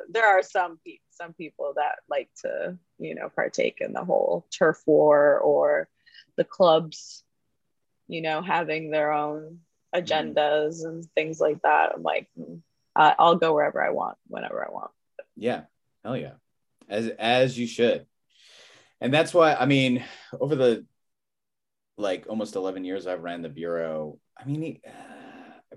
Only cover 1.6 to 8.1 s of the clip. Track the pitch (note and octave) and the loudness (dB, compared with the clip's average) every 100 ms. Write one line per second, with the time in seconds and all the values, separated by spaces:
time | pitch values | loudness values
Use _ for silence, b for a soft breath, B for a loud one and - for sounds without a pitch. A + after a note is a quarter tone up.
1.6 | C#3+ D3 D3 - - C#3+ - - - - | -8 -4 -4 -6 -6 -6 -6 -10 -8 -6
2.6 | - F3+ _ - D#3+ - - - - - | -6 -10 _ -14 -12 -10 -8 -6 -4 -2
3.6 | A#1+ - G#1+ A1+ F3+ G1+ G1+ F3 - - | -2 -4 -8 -6 -2 0 2 -2 -6 0
4.6 | D#3+ - - D3+ D3+ D3 D3 C#3 D3 C#3+ | 2 2 4 6 6 6 6 4 4 4
5.6 | D3 D3+ E3 b b b _ - - - | 2 0 -4 b b b _ -4 -2 4
6.6 | F3 D#3+ D#3+ - - - _ _ _ _ | 6 6 2 -10 -18 -20 _ _ _ _
7.6 | _ _ _ _ - | _ _ _ _ -12